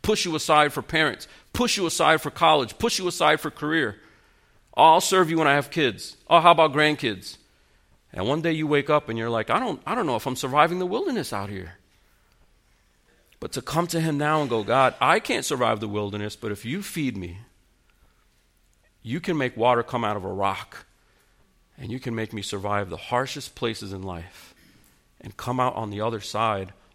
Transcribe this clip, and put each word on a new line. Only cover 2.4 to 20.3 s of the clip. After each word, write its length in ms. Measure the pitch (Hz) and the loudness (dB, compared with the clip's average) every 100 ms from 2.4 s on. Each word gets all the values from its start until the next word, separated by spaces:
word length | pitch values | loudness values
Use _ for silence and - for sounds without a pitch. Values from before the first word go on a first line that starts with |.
| 165 151 120 - | 4 4 2 -4
push 180 | 226 - | -2 -2
you 100 | 180 | -4
aside 320 | - 156 151 | 2 2 2
for 120 | 156 | -2
career. 480 | - 151 160 120 101 - _ _ _ _ _ _ - | -8 -2 -2 -2 -6 -20 _ _ _ _ _ _ 6
Oh, 80 | |
I'll 180 | 156 165 | 8 8
serve 280 | - 190 165 | 6 2 4
you 80 | 165 | 2
when 100 | 151 | 4
I 60 | |
have 160 | 143 139 | 2 0
kids. 480 | 170 135 95 - - - | 0 0 -2 -14 -18 4
Oh, 120 | 170 | 6
how 120 | 170 | 8
about 220 | 165 156 | 8 6
grandkids?" 640 | 151 151 147 123 95 - - _ _ _ _ _ _ _ | 4 2 2 -2 -4 -10 -20 _ _ _ _ _ _ _
And 140 | - 101 | -6 -2
one 140 | 151 | 0
day 120 | 165 | 0
you 120 | 160 156 | -2 2
wake 240 | 147 143 | 0 2
up 180 | 151 - | 0 0
and 80 | 117 | -6
you're 120 | 117 | -2
like, 200 | 113 107 | -2 0
"I 80 | 196 | 0
don't, 220 | 247 151 - | 0 -6 -6
I 80 | |
don't 140 | 233 170 | -2 -2
know 80 | 117 | -2
if 100 | - | -4
I'm 100 | 127 | -6
surviving 440 | 135 143 165 180 | 0 4 4 2
the 80 | 180 | -2
wilderness 440 | 220 392 240 143 | -2 -2 -4 -4
out 180 | 101 101 | -6 -8
here." 280 | 98 85 - _ _ _ _ _ _ _ _ _ _ _ _ _ _ _ _ | -10 -12 -18 _ _ _ _ _ _ _ _ _ _ _ _ _ _ _ _
But 120 | 117 | -10
to 80 | - | -10
come 260 | - 156 170 | -4 -2 -2
to 120 | 170 | -2
him 180 | 160 147 | -2 0
now 240 | 151 156 | 0 0
and 80 | 143 | 0
go, 140 | 117 | -2
"God, 320 | 101 127 131 - | 2 2 2 2
I 180 | 127 196 | 2 2
can't 260 | - 240 - | 0 -4 -2
survive 340 | 135 117 110 | 0 0 0
the 80 | 107 | -4
wilderness, 480 | 104 104 104 104 - | -4 -4 -6 -8 -8
but 160 | 110 | -8
if 140 | 101 - | -8 -8
you 180 | 175 | -8
feed 340 | 196 175 135 101 | -8 -6 -6 -6
me, 200 | 87 92 117 _ _ _ _ _ _ _ _ _ _ _ _ _ _ _ | -10 -14 -20 _ _ _ _ _ _ _ _ _ _ _ _ _ _ _
you 180 | 110 147 | -8 -6
can 180 | 185 160 | -4 -2
make 200 | 127 110 | -2 2
water 240 | 120 120 | 4 4
come 220 | 117 123 | 0 -2
out 120 | 110 104 | -2 -2
of 100 | |
a 60 | 92 | -6